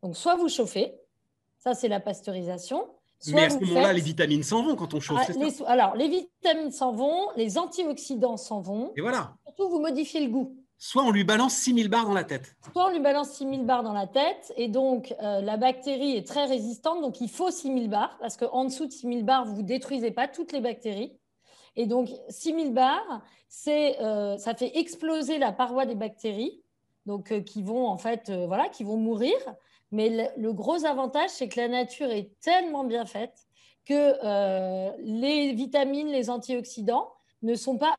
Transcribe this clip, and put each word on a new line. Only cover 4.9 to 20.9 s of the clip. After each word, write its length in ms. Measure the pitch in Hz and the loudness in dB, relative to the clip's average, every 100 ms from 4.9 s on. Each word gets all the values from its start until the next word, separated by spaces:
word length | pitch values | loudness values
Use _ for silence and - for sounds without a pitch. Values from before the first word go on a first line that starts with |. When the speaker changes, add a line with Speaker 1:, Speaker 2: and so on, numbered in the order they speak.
Speaker 2:
on 80 | 151 | -4
chauffe, 180 | 139 151 | -2 0
Speaker 1:
Ah, 40 | - | 0
Speaker 2:
c'est 60 | |
ça ? 60 | 247 | 0
Speaker 1:
les 80 | 302 | -2
so-, 140 | 294 285 | -2 2
alors, 280 | 247 269 214 | 6 6 4
les 120 | 294 | 2
vitamines 640 | 359 359 _ 359 320 302 | 0 -4 _ 2 2 0
s'en 220 | 262 262 | -2 -2
vont, 340 | 220 277 330 403 240 | 2 2 2 0 -2
les 220 | 226 190 | 0 0
antioxydants 800 | 359 359 330 277 - 254 233 214 | -2 -2 -2 -2 -4 0 0 0
s'en 240 | - 214 | -6 -8
vont. 320 | 180 208 277 427 | -6 -6 -6 -4
Speaker 2:
Et 60 | |
voilà. 320 | 190 247 151 - - | -2 -2 -4 -12 -20
Speaker 1:
Surtout, 240 | - 381 | -4 -2
vous 100 | 339 | 0
modifiez 400 | 311 269 302 320 | 0 -2 -2 -2
le 100 | 277 | 0
goût. 240 | 233 262 - _ _ | -2 -4 -8 _ _
Speaker 2:
Soit 260 | - 247 | -2 2
on 80 | 262 | 4
lui 140 | 202 180 | 4 4
balance 280 | 214 254 | 4 4
six 200 | - - | 2 2
mille 160 | 240 214 | 2 4
bars 160 | 233 220 | 2 2
dans 80 | |
la 100 | 196 | 0
tête. 320 | 165 139 - _ - | 0 -6 -8 _ -8
Speaker 1:
Soit 160 | 359 370 | 0 2
on 40 | |
lui 100 | 349 | 4
balance 300 | 285 285 285 | 2 2 0
six 140 | - 269 | -6 -6
mille 200 | 269 240 | -2 2
bars 180 | 247 | 2
dans 80 | 226 | 2
la 160 | 208 196 | -2 0
tête, 460 | 262 302 392 - - | 2 2 0 -8 -4
et 140 | 233 | 0
donc, 440 | 220 269 254 - 226 | 2 4 2 -2 -6
euh, 200 | 208 202 | -2 0
la 160 | 202 214 | 0 2
bactérie 580 | 254 254 262 262 285 240 | 2 2 -2 0 0 0
est 100 | 180 | -2
très 200 | 285 285 | -2 0
résistante, 560 | 262 214 233 320 339 | 0 -2 -4 -2 0
donc 180 | 294 - | -2 -4
il 100 | 240 | -8
faut 220 | - 370 | -2 -2
six 180 | 339 277 | -2 -2
mille 200 | 262 226 | -2 0
bars, 280 | 208 240 - | -2 -2 -4
parce 160 | 233 - | -10 -4
qu'en 260 | 240 247 | -2 0
dessous 220 | 262 254 311 | -2 -4 -10
de 60 | |
six 120 | - 240 | -8 -6
mille 200 | 240 208 | -2 2
bars, 180 | 262 | 2
vous 180 | 233 202 | 2 -6
détruisez 480 | 190 254 262 277 233 | -4 -4 -4 -4 -2
pas 180 | 208 269 | -2 -2
toutes 240 | 269 339 | -2 -6
les 80 | 294 | -4
bactéries. 500 | 233 202 226 | -4 -4 -6